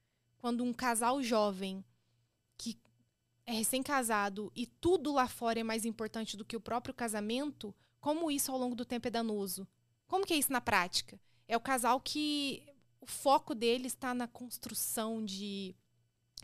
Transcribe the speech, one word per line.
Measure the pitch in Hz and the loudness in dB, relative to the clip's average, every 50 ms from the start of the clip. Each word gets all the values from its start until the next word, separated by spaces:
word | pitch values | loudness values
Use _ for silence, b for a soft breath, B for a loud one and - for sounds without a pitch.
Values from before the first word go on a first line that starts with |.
| _ _ _ _ _ _ _ _ | _ _ _ _ _ _ _ _
Quando | - 240 240 233 247 | -2 -2 0 0 0
um | 247 | 0
casal | 233 - - 240 233 220 233 240 262 285 | 0 0 0 2 2 4 4 4 4 2
jovem | 254 220 240 214 208 208 190 185 196 190 190 190 - - _ _ _ _ _ _ _ _ _ _ _ _ _ | 2 2 4 4 4 2 2 -2 -4 -6 -6 -8 -12 -16 _ _ _ _ _ _ _ _ _ _ _ _ _
que | - - 233 220 - _ _ _ _ _ _ _ _ _ _ _ _ _ | -10 -8 -8 -8 -8 _ _ _ _ _ _ _ _ _ _ _ _ _
é | 233 | -4
recém-casado | 226 220 220 - 262 262 262 294 285 269 240 220 220 202 202 202 196 208 208 - - | -2 0 2 2 2 0 2 2 2 2 2 2 2 2 2 0 -2 -4 -8 -6 -6
e | 233 240 | -6 -8
tudo | - - _ - 339 370 370 339 302 | -8 -6 _ 4 4 4 4 4 2
lá | 285 269 254 247 | 4 4 2 2
fora | - - 240 233 226 233 | 0 0 0 0 2 2
é | 226 | 0
mais | 220 226 226 208 | 0 -2 0 -2
importante | 233 214 - 220 214 - 226 220 - - 196 | -2 -2 -4 -4 -4 -4 -4 -6 -6 -6 -8
do | 214 | -8
que | - 233 | -8 -8
o | 226 | -8
próprio | - - 226 247 - 277 254 | -4 -4 -4 -4 -4 -6 -6
casamento, | - 240 226 214 208 208 214 233 262 294 294 - - - 202 - _ _ _ _ _ | -4 -4 -2 -2 -2 -2 0 0 0 -2 -2 -4 -8 -10 -12 -12 _ _ _ _ _
como | - 285 311 330 339 311 | 0 0 0 2 2 0
isso | 285 277 - 277 | 0 0 0 0
ao | 262 | 0
longo | 254 247 247 240 | 0 0 0 -2
do | 226 240 | -4 -4
tempo | - 247 233 - 247 | -4 -4 -4 -2 -2
é | |
danoso? | 202 233 233 220 214 202 196 185 180 190 190 - _ _ _ _ _ _ _ | 0 0 0 0 0 -2 -2 -4 -4 -6 -10 -12 _ _ _ _ _ _ _
Como | - 349 381 392 | 0 0 2 2
que | - | 2
é | 339 285 | 2 2
isso | 254 - | 2 2
na | 269 240 | 0 0
prática? | - - 208 185 175 180 - - - - - - _ _ _ _ _ | 2 4 4 4 4 2 0 -2 -4 -4 -10 -20 _ _ _ _ _
É | - 226 | -2 -2
o | 233 | 0
casal | - 269 269 247 254 240 254 269 | 2 0 0 2 4 4 2 2
que | - - - 302 302 294 294 294 277 277 - - - - - _ _ _ _ _ | 0 -2 -2 -2 0 0 0 0 0 -2 -4 -6 -10 -18 -20 _ _ _ _ _
o | 262 | -14
foco | - - - - 277 277 320 - - 294 | -12 -8 0 4 6 6 6 4 0 -2
deles | 214 233 233 233 254 254 247 - | 2 2 2 2 2 0 -4 -6
tá | - 269 247 | -4 -4 -4
na | 247 247 240 | -2 -2 -4
construção | 233 - - 247 233 - - - - 214 - - - - 240 220 220 226 220 220 | -6 -8 -12 -14 -14 -14 -12 -12 -8 -6 -4 -4 -2 -2 -2 -2 -2 -2 -2 -4
de, | 196 190 196 208 202 196 196 196 185 - - _ _ _ _ _ _ _ _ _ _ _ - | -4 -4 -6 -6 -6 -4 -6 -6 -8 -10 -14 _ _ _ _ _ _ _ _ _ _ _ -14